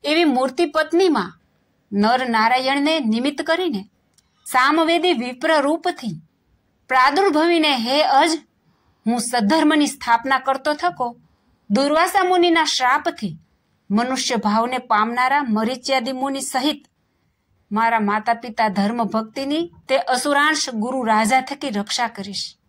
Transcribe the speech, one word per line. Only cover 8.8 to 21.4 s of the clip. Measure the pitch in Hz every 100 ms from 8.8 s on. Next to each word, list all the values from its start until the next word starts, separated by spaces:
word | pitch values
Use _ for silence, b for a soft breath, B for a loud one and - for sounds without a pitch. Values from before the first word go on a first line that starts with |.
| _ _ 220
હું | 240
સદ્ધર્મની | - 240 202 320 302 311 294
સ્થાપના | - - 233 269 269
કરતો | 262 269 302
થકો | 302 349 - 240 240 _ _ _ _ _
દુર્વાસા | 208 285 311 359 392
મુનિના | 370 359 349 330
શ્રાપથી | 311 - 254 285 339 320 202 156 _ _ _ _ _
મનુષ્ય | 202 247 262 - 233
ભાવને | 208 220 240 254
પામનારા | 247 214 220 240 254 285
મરીચ્યાદિ | 262 208 226 254 262 262 247
મુનિ | 262 269 277
સહિત | 269 254 285 294 _ _ _ _ _ _ _ _ _
મારા | 208 226 226
માતા | 208 208 214
પિતા | 233 247 226 214
ધર્મ | 190 202 240
ભક્તિની | 214 220 220 269 269 302 339 - -
તે | 269
અસુરાંશ | - 254 285 285 302 311 -
ગુરુ | 226 226 262
રાજા | 226 220 220 262